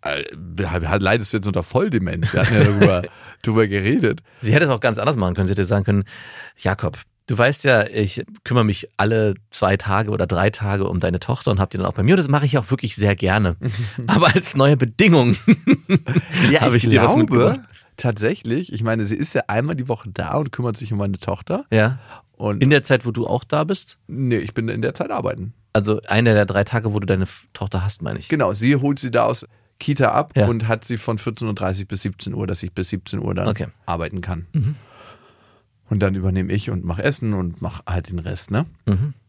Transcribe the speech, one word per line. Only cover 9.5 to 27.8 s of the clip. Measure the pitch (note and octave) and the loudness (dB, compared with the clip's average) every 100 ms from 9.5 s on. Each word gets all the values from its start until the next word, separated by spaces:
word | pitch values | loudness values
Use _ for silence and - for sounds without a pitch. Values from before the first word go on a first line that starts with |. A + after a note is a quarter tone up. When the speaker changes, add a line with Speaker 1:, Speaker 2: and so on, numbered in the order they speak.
| - F#2+ G2 | -2 2 2
Speaker 2:
Tage | - F#2+ G#2+ | 0 -2 0
oder | G#2+ F2 | -2 0
drei | F2 G2+ | 2 0
Tage | - G2+ G2 F#2+ | 0 -2 -2 -2
um | F#2 | 0
deine | F2 F2 | 0 -2
Tochter | - A#2+ - | -2 -4 0
und | G2 | 0
hab | F#2+ | 0
die | F#2+ | -2
dann | F#2 | -4
auch | |
bei | - | 0
mir. | G#2 F#3+ | 2 4
Und | |
das | C#3+ | 4
mache | D3 C#3 | 0 2
ich | C#3 | 0
auch | G#2 | 0
wirklich | B2+ A2 - | -2 -2 0
sehr | G2+ G2 | 0 2
gerne. | F#2+ G2+ G2 E2+ B2+ G2+ | 2 2 2 0 -4 -4
Speaker 1:
<laughs> | A#2 - A#2 | -6 -6 0
Speaker 2:
Aber | - D#3+ F#3+ | 4 4 4
als | - C#3 | 0 2
neue | C3+ C#3+ | 4 4
Bedingung | B2 - G3+ E3 A#2+ - | 2 2 6 6 6 2
<laughs> | - A3+ - - - F#3+ - D#3+ - F3+ F3 | 2 2 4 0 2 0 2 -2 -2 0 2
Speaker 1:
Ja, | D3+ | 4
Speaker 2:
habe | B2 A#2+ | 4 4
Speaker 1:
ich | |
Speaker 2:
ich | A2+ | 4
dir | A2+ | 4
was | F#2+ | 6
Speaker 1:
glaube | B3+ | 4
Speaker 2:
mitgebracht.“ | D#4+ A#2+ C3+ C#4 - - _ - | 4 4 4 2 -8 -20 _ -6
Speaker 1:
tatsächlich, | B2+ G#2 A2 G3 A#2 B2 F3+ | -4 0 -2 -2 -4 -4 -4
ich | A2 | -6
meine, | A2+ A2+ G#2 | -2 -2 -2
sie | A2+ | -2
ist | D3+ | -2
ja | C3+ - | -2 -2
einmal | G#2+ C#3+ D#3 | -2 -2 -4
die | B2+ | -4
Woche | A2+ G#2+ | -6 -6
da | - E2 C3+ | -8 -4 -2
und | C#3+ | -4
kümmert | - B2 G#2+ | -4 -4 -4
sich | G#2+ | -6
um | G#2 | -4
meine | G2+ F#2+ | -2 -4
Tochter. | - G2 - F#3+ C#4+ | -6 -6 -4 -6 0
Speaker 2:
Ja. | A2 A2 C3 - - _ _ | 2 2 0 -10 -20 _ _
Speaker 1:
Und | G#2+ G2+ | -4 2
Speaker 2:
In | C3 | 4
der | D3 | 4
Zeit, | - B2+ A#2+ | 4 0 0
wo | |
du | A2+ A#2 | -4 -2
auch | B2 - | -2 -2
da | D3+ | -2
bist? | D#3 F#3+ - - _ | -2 -4 -8 -20 _
Speaker 1:
Nee, | B2 C3 A2+ | -4 0 0
ich | E2+ | -2
bin | - A2+ | -4 -4
in | G#2 | -2
der | A#2 - | -4 -4
Zeit | - | -6
arbeiten. | - - E2+ F#2+ - _ | -4 -4 -6 -10 -14 _
Speaker 2:
Also | A2 G2+ G#2+ - | -2 0 -2 0
einer | G#2 A#2+ | 2 4
der | G#2+ G2+ | 4 4
drei | G2 G2+ | 2 0
Tage, | A#2+ A2 | -2 -2
wo | G#2 | -2
du | G2 | 0
deine | F#2+ | 0
F-, | F#2 - _ | 0 -6 _
Tochter | - G2 F#2+ | -10 -6 -4